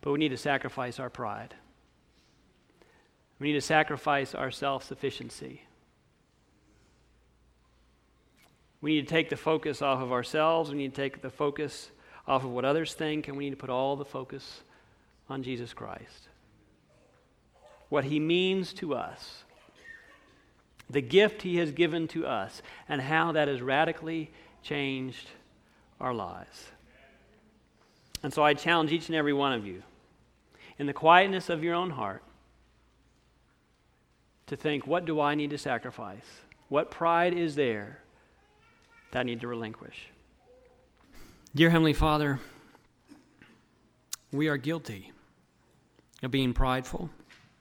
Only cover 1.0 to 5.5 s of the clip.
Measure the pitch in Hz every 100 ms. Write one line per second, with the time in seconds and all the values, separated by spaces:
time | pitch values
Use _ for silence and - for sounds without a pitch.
1 | 127 - 117 104 113 - _ _ _ _
2 | _ _ _ _ _ _ _ _ _ _
3 | _ _ _ _ 143 147 - 156 151 139
4 | - 143 135 - 131 - 143 135 - 131
5 | 139 - 120 - 131